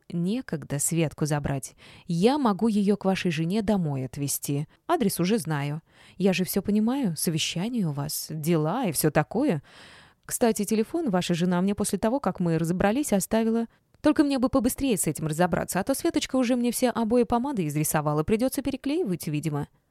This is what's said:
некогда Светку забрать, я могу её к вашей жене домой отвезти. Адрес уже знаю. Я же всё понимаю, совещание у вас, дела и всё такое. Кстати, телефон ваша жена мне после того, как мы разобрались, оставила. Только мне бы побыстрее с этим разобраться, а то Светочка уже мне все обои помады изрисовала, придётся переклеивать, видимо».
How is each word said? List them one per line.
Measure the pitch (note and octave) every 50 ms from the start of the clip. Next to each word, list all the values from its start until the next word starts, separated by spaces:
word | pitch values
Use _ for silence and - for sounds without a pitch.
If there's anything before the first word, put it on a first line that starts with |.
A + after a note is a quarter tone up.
| _ -
некогда | - F3 E3+ F#3 G#3+ B3+ C4 - - D3+ C3+ - C#3+ D3
Светку | - - E3 E3 E3 C#3+ - - D#3
забрать, | D3 D3+ D3 C#3+ - C#3 C#3 - - - _ - - - - -
я | - E3+ E3 F3+ A#3 C#4
могу | D#4 C#4 A3+ G3+ E3 G#3 A#3
её | G#3 G#3 G3+ F#3+ G#3 G3
к | -
вашей | F#3+ F#3+ F3 - F#3
жене | D#3+ D3 D#3+ E3+ F#3+ A3+ G3+
домой | F#3 G#3+ G3 F3 D3+ C#3 C3+ C3
отвезти. | B2+ - D3 C#3+ C#3+ - - - - C#3+ C#3 D3+ - _ _ _
Адрес | - E4 F4 B3 G3 - -
уже | E3+ F3+ A3 A#3
знаю. | D3 D#3 D#3 C#3+ C#3+ C#3+ D3 D#3+ - _ _ - - - - -
Я | F3 G3 F3+
же | E3 F#3
всё | - - G3+
понимаю, | F#3+ - G3+ G#3+ G#3+ A3+ C4 C#4+ C4+ F#3 E3
совещание | - - F#3 D#3 D#3 - - - E3+ F3 A#3 C4 A#3+ F#3+
у | D#3+ C#3+
вас, | C#3 C#3+ D3+ - - - -
дела | D#3 D#3+ C#3+ D#3+ F3 D#3+ D3+ D#3 F#3 B3+ C4+
и | F#3 D3
всё | - - D#3
такое. | - D#3+ D3 - - G3+ C#4+ D4 F#3 C#3+ - - - - - - - - - - _ _ _
Кстати, | - - - B3+ A3+ A3 - G#3
телефон | - A3 G#3 A3+ - - E4 E4+ B3+
ваша | F3+ F3+ F3 - F3+
жена | D#3 F3 F#3 F3+ F3 F3+
мне | G3 G3+
после | - G#3 - - F#3+
того, | - A3 A#3 C#4
как | - F#3+ F3 -
мы | F3+ E3+ E3 D#3+
разобрались, | E3 D#3+ F3+ F3+ F#3+ G3 G#3+ C#4 D4+ - G#3
оставила. | G3 - - - A3+ A3+ A3+ A3+ A#3 A#3 - _ _ _ _ _ _ -
Только | D4+ D4+ - D4+
мне | C#4+ C#4 C4+
бы | A3+ A#3+
побыстрее | - C4+ G#3 B3+ - - C#4 C#4 A3+ E3+
с | -
этим | E3+ D3+ - D#3
разобраться, | D#3 D3+ D3+ F3+ F3+ E3+ D3 A2+ - - F3
а | G3
то | - C4+
Светочка | - - E4+ E4 D4+ - - -
уже | C4 C4 A3+ C4
мне | B3 A#3+ A#3+
все | A3+ - C4 B3
обои | - - A#3 G#3 A#3 B3 A#3
помады | - B3 A#3 A#3+ C#4+ D4 G3+ E3+
изрисовала, | D3+ C#3+ D3+ D3+ - - D#3+ C#3+ D3+ D3 D3+ D#3
придётся | - G#3 G#3+ A#3+ C4 - -
переклеивать, | B3+ C#4+ C4+ B3+ - C4+ C#4+ E4+ F#4 A3 F3+ E3 -
видимо». | E3 D3+ D3 C#3+ E3 D3 C#3+ D3 - _ _ _ _